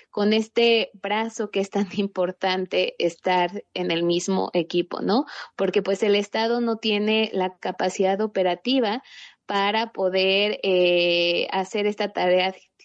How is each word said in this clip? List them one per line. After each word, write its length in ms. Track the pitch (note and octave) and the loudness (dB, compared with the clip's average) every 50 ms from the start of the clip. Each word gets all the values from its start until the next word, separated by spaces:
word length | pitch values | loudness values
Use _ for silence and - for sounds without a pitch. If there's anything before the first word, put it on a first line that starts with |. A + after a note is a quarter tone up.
| - _ | -20 _
con 220 | - G#3 G#3 G#3 A3 | -4 0 2 2 2
este 580 | A3 A3 - - A#3+ A#3 A#3 A#3 A3+ G3 - - | 2 0 0 0 2 4 4 4 2 0 -4 -8
brazo 560 | F#3+ - G3+ G3+ G#3+ A3+ A3+ - - G#3+ G#3 | -10 -6 -4 -2 -2 -2 -4 -4 -6 -8 -4
que 100 | - G3 | -2 -2
es 120 | G3 - | -2 -2
tan 160 | - G3+ G#3 | 0 -2 -2
<laughs> 100 | F3+ - | -2 -2
importante 1000 | - G3 G3 - F#3 F3+ F3+ F#3 - - F#3+ F#3 F#3 F#3 F#3 - F3+ F#3 - - - | -4 -4 -2 -2 -2 -2 -2 -2 -2 -2 -2 -2 -2 -2 -2 0 0 0 -2 -2 -2
estar 640 | F3 E3+ E3+ _ - F#3 F#3 F3+ F3 F3 F#3+ G3+ - _ - | -2 -2 -2 _ -2 0 2 2 2 0 -2 -8 -12 _ -8
en 160 | F#3 F3+ F3 | -4 -2 -2
el 120 | E3 E3 E3+ | 0 0 0
mismo 480 | F3 F3 F3 - - F#3+ F#3+ F#3+ - - | 2 0 0 0 0 0 0 0 0 0
equipo, 480 | F3+ D#3+ D#3+ - F3 F3 F3 - - | -2 -2 0 -2 -2 -2 -2 -4 -4
¿no? 240 | - F3+ G3 B3 D4+ - - - - - _ | -2 0 0 0 0 -2 -8 -16 -16 -12 _
Porque, 260 | - G3 F#3+ F#3 G#3 | -2 -2 0 0 0
pues, 220 | F#3 F#3+ G3 G3 A3+ | 0 0 -2 0 2
el 120 | G#3 G3+ | 2 2
Estado 460 | G3+ G3+ - - A3 A3+ A3+ A#3 A#3+ | 2 0 -2 -4 -2 -2 0 0 0
no 160 | A#3+ A#3 A3+ | 0 -2 -2
tiene 540 | A3 - A3 G#3 G3+ G#3 G#3+ A3 A3 A3 - - | -2 -2 -2 0 0 0 0 2 0 0 0 -2
la 240 | F#3+ F#3 F3+ F3+ | -2 -2 -2 -4
capacidad 640 | - - F#3+ F#3 - - F#3 - - G3 F#3 G3 G3 | -6 -8 -8 -4 -2 -2 -2 0 0 0 0 2 0
operativa 840 | G#3+ G#3 G#3+ G3+ F#3 F3+ F3+ F3 - A#3+ C4 C4+ A#3 G3+ G#3+ C4 - - - - - - - _ _ | -2 -2 0 0 0 0 0 -2 -2 -2 0 0 0 0 -2 -6 -8 -14 -20 -20 -20 -20 -20 _ _
para 440 | - G#3 G3+ G3 G3+ G#3 A3 A#3 A3+ | -4 -2 0 0 0 0 0 -2 -4
poder, 680 | - - F#3+ F#3 F#3 F#3+ F#3+ F#3+ F#3+ G3 G#3 G#3 G#3 - - | -4 -2 -2 0 2 2 2 2 2 2 2 0 -2 -2 0
eh, 840 | G3 F#3 F3+ F3+ F3 F3 F3 F3 F3 F3 F3 E3+ E3+ E3+ F3 - - | 2 4 4 4 4 4 4 2 2 2 2 2 0 0 -2 -2 -2
hacer 360 | - F#3+ F#3 - - G#3+ G#3 | -2 -4 -4 -2 -2 -2 -2
esta 260 | G#3 G#3 - G#3 G3+ G3+ | -2 -2 -2 -4 -4 -2
tarea 400 | F3 F3+ F3+ F3+ F#3 F3+ F#3+ F#3+ - _ _ _ _ | 0 2 2 4 4 2 0 -4 -8 _ _ _ _